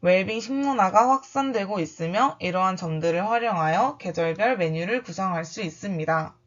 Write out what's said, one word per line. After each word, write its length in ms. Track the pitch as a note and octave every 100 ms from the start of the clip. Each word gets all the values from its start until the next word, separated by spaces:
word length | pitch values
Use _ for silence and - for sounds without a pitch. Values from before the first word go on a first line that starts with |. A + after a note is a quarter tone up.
웰빙 380 | F3 F#3 F#3+ A3
식문화가 720 | A3 C4+ C#4 C4 F#3+ G3+ B3
확산되고 680 | C4+ - C#4 C4+ A3+ G3 G3+
있으며 560 | D#3 - E3 G3 C4+ D4
이러한 380 | F3+ F3+ F#3 F#3
점들을 520 | E3+ D#3+ E3 E3+ G#3
활용하여 680 | A#3 A#3 F#3 D#3 E3+ B3+ D4
계절별 600 | F#3 D#3+ E3 E3+ A3 B3+
메뉴를 440 | E3 D#3+ F3 A#3+
구성할 420 | B3 - F#3+ E3+
수 180 | E3 -
있습니다. 760 | F#3 - G3+ F3 D#3 D#3+ D#3 -